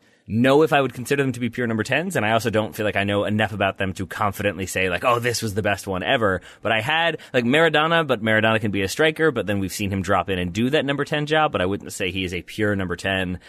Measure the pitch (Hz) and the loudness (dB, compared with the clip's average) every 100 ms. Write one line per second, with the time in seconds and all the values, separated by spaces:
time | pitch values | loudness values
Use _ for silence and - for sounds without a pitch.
0 | _ _ - 107 131 143 156 147 131 127 | _ _ -4 2 6 6 6 4 2 -4
1 | 117 139 135 120 120 123 120 110 107 135 | -2 0 0 -2 -4 -2 -2 -2 0 -2
2 | 185 156 107 113 117 107 107 - 107 98 | 0 -2 2 2 2 0 -2 -4 -2 0
3 | 101 101 95 107 104 101 98 - 95 92 | 0 0 0 0 -2 0 -2 0 -6 -4
4 | 92 - 107 98 101 87 92 92 92 87 | -8 -2 -4 -2 -4 -4 -4 -2 0 0
5 | 131 120 120 113 110 101 101 95 101 92 | 0 0 0 -2 -4 -2 -2 -2 -4 -4
6 | 90 131 104 90 - - 107 110 123 160 | 0 0 2 0 -6 -8 -2 0 0 0
7 | 170 156 - 127 117 147 165 151 160 165 | 0 -4 -4 -2 2 4 4 4 2 2
8 | 147 113 110 110 113 110 107 98 98 - | 2 0 2 4 4 2 0 0 -2 2
9 | 156 156 160 120 90 101 95 - 101 98 | 0 4 0 2 -2 -2 -2 -4 -2 -2
10 | 90 95 87 92 90 95 127 151 135 143 | 2 0 2 -2 -2 0 2 2 0 -2
11 | 143 151 147 156 151 101 92 101 - - | -2 -4 0 2 2 2 0 -2 -8 -6
12 | 95 95 90 90 - - 104 98 90 87 | -4 -4 -4 -6 -8 -2 0 0 -2 -4
13 | 98 95 90 90 | 0 0 -2 -6